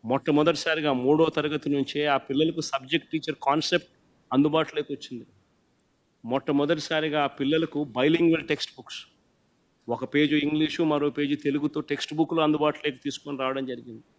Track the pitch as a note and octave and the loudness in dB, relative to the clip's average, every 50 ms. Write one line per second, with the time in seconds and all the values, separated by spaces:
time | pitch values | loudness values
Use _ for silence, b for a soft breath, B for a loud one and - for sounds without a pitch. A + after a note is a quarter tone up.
0 | - A2+ B2+ C#3 - - D3 D3 D3+ E3+ E3 - - E3 D#3+ D#3 D3+ D3+ C3+ B2+ | -2 0 -2 0 2 2 2 4 4 4 2 0 -2 -2 -2 0 0 0 0 2
1 | B2 C3+ D3+ D#3 D#3+ D#3+ D#3 D#3+ D3 D3+ D3+ D3 - D3 C#3+ C#3 C3+ C#3 - D3 | 2 2 4 4 4 2 2 -2 -4 -2 -4 -4 -2 0 0 0 0 -2 -2 -2
2 | D3 D3 C#3+ C3+ - - C#3 C#3 D#3 D#3+ - D#3+ D3 - - C3+ C3 C3 D#3 E3 | 0 2 0 0 0 -2 0 2 2 2 0 -4 -6 -4 -6 -6 -4 -2 -2 -2
3 | - _ - D#3 - - C#3+ _ - C#3 C#3 D#3 - - F3+ E3+ - _ _ _ | -2 _ -8 -6 -6 -6 -8 _ 0 0 2 2 0 0 0 -2 -2 _ _ _
4 | _ _ _ _ _ _ B2+ C3 D3 D#3 D3 D#3+ D#3 - - D3+ D3 - C#3+ C3 | _ _ _ _ _ _ 2 4 4 4 4 2 0 0 -4 -6 -6 -6 -8 -12
5 | - - B2+ A#2 G#2+ _ _ _ _ _ _ _ _ _ _ _ _ _ _ _ | -10 -14 -14 -14 -14 _ _ _ _ _ _ _ _ _ _ _ _ _ _ _
6 | _ _ _ _ - A2+ B2 C#3 - - C#3+ C#3+ C#3+ D3 E3+ D#3 D3 - E3 D#3 | _ _ _ _ -6 -4 -4 -2 0 0 0 2 2 2 0 -2 -2 -2 -2 -2
7 | D#3 D#3 D3 D3+ C#3+ C3+ - - C#3 C3+ D#3 D#3+ E3 D#3 - D3 D3+ C3+ G#2+ B2+ | -2 0 0 0 0 -2 -2 -2 -2 0 2 0 0 -2 -4 -6 -6 -4 0 2
8 | C3 D3 E3 E3+ F3 E3 E3 D#3+ - - D3+ - - - - - A#2+ - - - | 4 4 4 6 6 4 4 2 0 -4 -4 -4 -4 -10 -12 -20 -16 -14 -14 -16
9 | - _ _ _ _ _ _ _ _ _ _ _ _ _ _ _ _ - A#2+ A#2 | -16 _ _ _ _ _ _ _ _ _ _ _ _ _ _ _ _ -6 -6 -4
10 | B2+ - - D3 D3+ C#3+ D3+ D3+ C#3 D3 D3+ D3+ D#3 D3+ - - E3+ D#3 D3+ C#3+ | -4 -2 2 2 2 4 2 0 0 0 0 0 0 -2 0 0 0 2 2 2
11 | D3 D3 - D3 D3 C#3 D3 C#3+ - D3 C#3 D3 C#3+ D3 D3 D#3 D3 - D3 C#3 | 0 0 0 -2 -2 -2 -2 -2 -2 -2 -2 0 -2 -2 -4 -4 -4 -4 -4 -6
12 | - - D3+ D3+ D#3+ D3+ E3+ D#3+ D#3 D3+ D3+ D3+ D3+ D3+ C#3+ - - D3 B2+ B2+ | -4 -6 0 -2 0 0 2 0 2 2 2 2 2 0 0 0 -4 -6 -6 -4
13 | _ C#3+ C3+ - _ D3 C#3+ C3 C3+ C3 C3+ C3+ C3+ B2+ B2 A#2+ A#2+ B2+ A2 A2+ | _ -8 -8 -8 _ -10 -8 -4 -4 -4 -2 -4 -6 -6 -8 -12 -12 -16 -18 -18
14 | - _ _ | -20 _ _